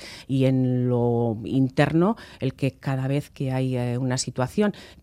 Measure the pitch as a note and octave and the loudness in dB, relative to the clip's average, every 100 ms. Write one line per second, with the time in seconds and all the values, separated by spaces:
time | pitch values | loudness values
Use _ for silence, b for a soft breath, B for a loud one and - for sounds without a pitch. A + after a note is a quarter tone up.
0 | B B B C3+ C3 C3 B2+ B2+ B2 B2 | B B B 2 4 4 2 2 2 2
1 | A#2+ A#2 A#2+ A2 G#2 B2+ C3+ - C#3+ D#3+ | 2 2 0 -2 -2 0 2 2 2 4
2 | F#3 A3+ B B C3 - C3+ - C#3+ C3 | 2 0 B B -6 -2 -4 -4 -4 -2
3 | C3 C#3+ - - C3+ C3 C3 B2+ B2 A#2+ | 0 -2 -4 -6 -4 -2 -2 -2 -2 -2
4 | C3 B2+ - B2+ B2+ - G#3 - B B | -2 -2 -4 -4 -2 0 0 -2 B B